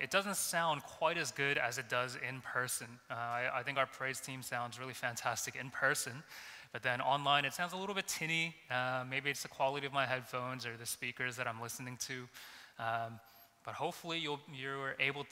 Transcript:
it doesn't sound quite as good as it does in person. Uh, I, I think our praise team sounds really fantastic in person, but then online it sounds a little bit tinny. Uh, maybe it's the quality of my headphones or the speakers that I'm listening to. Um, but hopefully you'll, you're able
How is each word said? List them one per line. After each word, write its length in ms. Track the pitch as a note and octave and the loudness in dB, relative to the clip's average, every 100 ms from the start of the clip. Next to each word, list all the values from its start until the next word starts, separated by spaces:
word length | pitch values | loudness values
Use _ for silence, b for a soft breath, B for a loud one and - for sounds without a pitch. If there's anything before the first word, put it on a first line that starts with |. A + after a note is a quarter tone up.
it 80 | C3+ | 2
doesn't 260 | F#3+ G3 F3+ | 4 4 0
sound 460 | - E3+ E3 D3 | 2 4 4 2
quite 360 | - - D#3+ E3+ | -2 0 2 2
as 120 | C#3+ | 0
good 280 | - C#3 C#3+ | 2 2 4
as 180 | B2 B2 | 2 0
it 140 | A#2 | 2
does 260 | B2 B2+ C3 B2 | 2 2 -2 -4
in 140 | C3 | -4
person. 460 | - B2+ B2 - A#2 A#2+ - | -2 0 0 -2 -4 -12 -6
Uh, 40 | |
I, 360 | A#2+ A#2 A#2 B2+ C3+ | -4 -2 0 0 0
I 60 | |
think 140 | B2 C3+ | 2 2
our 80 | |
praise 340 | C3 - C3 C3 | 2 0 -2 -2
team 240 | - C3 | -6 -8
sounds 380 | A#2+ B2 A#2+ A#2 | -4 -2 -2 -4
really 140 | C3 | -8
fantastic 600 | A#2 B2 A#2 B2+ A2+ - C3+ | -2 -2 0 0 0 -2 -6
in 120 | B2+ | -8
person, 540 | - C3+ D3 - B2+ - B B B B | 2 4 4 0 -6 -12 B B B B
but 100 | A#2 | 0
then 180 | B2+ B2 | 2 4
online 440 | C3+ C#3+ C#3+ C#3+ | 4 4 8 6
it 100 | C#3 | 6
sounds 180 | - F3 | 0 -2
a 40 | F#3 | -2
little 180 | G3 | -2
bit 140 | G3 F#3+ | -2 -2
tinny. 440 | - D#3+ E3 E3 - - | 0 2 2 0 -4 -2
Uh, 360 | B2+ B2+ C3 B2+ | 0 2 0 -2
maybe 220 | C3+ C#3+ | 0 0
it's 120 | C#3 | -2
the 60 | - | -4
quality 380 | - C3+ C#3+ C#3 | 2 2 2 0
of 60 | |
my 140 | C#3 B2+ | 2 2
headphones 600 | B2+ A#2+ B2+ B2 B2+ A#2 | 2 0 -2 -2 -4 -6
or 100 | A2+ | -6
the 100 | A#2+ | -6
speakers 500 | - B2+ - B2+ A#2+ | -4 -4 -2 -2 0
that 100 | A#2+ | -2
I'm 160 | A2+ | -2
listening 340 | A#2 - B2+ B2 | -6 -6 -8 -6
to. 300 | - B2+ B2 B B B B - | -6 -6 -8 B B B B -2
Um, 400 | A2+ A#2 A2+ A2+ B B B _ | 0 0 -2 -8 B B B _
but 100 | - | -10
hopefully 440 | G#2+ D#3 E3+ E3+ E3 | -2 -2 -2 -4 -2
you'll, 220 | D#3 C#3+ D3 | 0 -2 -6
you're 440 | C3+ C3+ C#3 C3+ C3 | -8 -4 -2 -2 2
able 240 | C3+ C#3+ C#3 | 0 0 -6